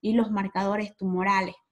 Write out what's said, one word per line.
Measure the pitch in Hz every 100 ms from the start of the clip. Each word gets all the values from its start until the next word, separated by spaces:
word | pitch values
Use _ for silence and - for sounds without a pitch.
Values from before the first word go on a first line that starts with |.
y | 214
los | 226 214
marcadores | 208 196 185 196 208 214 -
tumorales. | 190 180 190 196 185 175 _